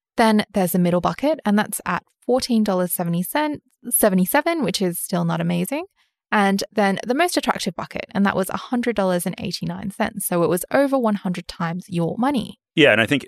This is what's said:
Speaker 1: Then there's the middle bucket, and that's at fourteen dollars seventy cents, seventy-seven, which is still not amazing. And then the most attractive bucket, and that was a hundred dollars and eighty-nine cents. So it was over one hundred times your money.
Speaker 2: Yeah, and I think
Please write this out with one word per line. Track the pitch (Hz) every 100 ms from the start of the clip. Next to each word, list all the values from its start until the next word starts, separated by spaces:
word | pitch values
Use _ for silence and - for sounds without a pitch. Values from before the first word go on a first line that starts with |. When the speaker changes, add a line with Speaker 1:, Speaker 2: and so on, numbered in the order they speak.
| _ -
Speaker 1:
Then | 220 214 -
there's | 208 180
the | 185
middle | 175 175
bucket, | 170 165 285 311
and | 214 202
that's | - - -
at | 175 - _
fourteen | - 254 - 226
dollars | 214 185 180
seventy | - 170 170
cents, | 180 294 202 190 - _ 240
seventy-seven, | - 220 185 190 285 339 339
which | 190 -
is | 185 170
still | - 175
not | 170 170
amazing. | 170 175 185 294 370 _ _ _ _
And | 214 196 196 -
then | - 196 190
the | -
most | 269 349 302
attractive | - - 185 -
bucket, | - - -
and | 185 196
that | -
was | 190
a | 196
hundred | - 240 240 214
dollars | 190 180 185
and | -
eighty-nine | 180 - 170 180 196
cents. | - 214 202 -
So | 175
it | 165
was | 180 -
over | 262 277 269
one | 220 208
hundred | 196 180 -
times | - 170 180 -
your | 170 165 -
money. | 262 294 - - _
Speaker 2:
Yeah, | - 139
and | 110
I | 110
think | 143